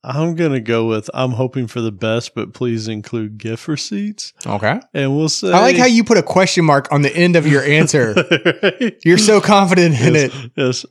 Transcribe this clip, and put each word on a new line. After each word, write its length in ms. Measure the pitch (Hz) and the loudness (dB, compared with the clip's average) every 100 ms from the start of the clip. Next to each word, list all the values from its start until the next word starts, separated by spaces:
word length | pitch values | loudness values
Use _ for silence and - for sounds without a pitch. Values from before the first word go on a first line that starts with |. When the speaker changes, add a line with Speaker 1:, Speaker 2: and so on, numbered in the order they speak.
Speaker 1:
I'm 320 | 123 135 160 165 | -8 -4 -4 -2
gonna 240 | 165 135 | -2 -2
go 260 | 110 117 113 | -2 -2 0
with, 240 | 110 - | -4 -6
"I'm 180 | - 131 | -6 -4
hoping 340 | 120 131 131 120 | -2 -4 -4 -8
for 120 | 123 | -6
the 140 | 113 | -6
best, 420 | 98 113 113 - - | -4 -4 -4 -6 -10
but 180 | 98 | -10
please 360 | - 123 117 107 | -6 -6 -4 -6
include 480 | 110 107 117 107 107 | -10 -8 -8 -8 -10
gift 320 | 113 113 - | -10 -10 -8
receipts." 640 | 151 - 202 208 208 - _ - | -8 -6 -8 -8 -10 -16 _ -10
Speaker 2:
Okay. 360 | 101 104 185 - | -4 -4 -4 -8
Speaker 1:
And 220 | - 139 139 | -6 -2 -2
we'll 140 | 156 | -2
say 240 | - 196 | -4 0
Speaker 2:
I 80 | 175 | 2
like 160 | 233 262 | 4 4
how 80 | 254 | 4
you 180 | 233 | 2
put 140 | 226 214 | 4 2
a 60 | |
question 420 | - 185 190 - 160 | 2 0 2 2 2
mark 260 | 139 135 | 2 2
on 120 | 147 | 0
the 120 | 143 - | 0 2
end 220 | 180 170 | 2 2
of 100 | 156 | 4
your 160 | 143 | 2
answer. 500 | 135 151 160 151 117 | 2 2 2 2 2
Speaker 1:
<laughs> 480 | 107 - 160 - - | 0 0 0 0 0
Right? 360 | 196 - 240 - 160 | -2 -2 -6 -2 2
Speaker 2:
You're 120 | 185 | 4
so 220 | 214 208 | 6 2
confident 580 | 196 202 190 180 170 135 | 4 2 4 2 2 2
in 120 | 131 156 | 2 2
Speaker 1:
Yes, 200 | 135 139 | 0 -4
Speaker 2:
it. 160 | 120 - | -14 -4
Speaker 1:
yes. 280 | 131 123 - | -2 -2 -10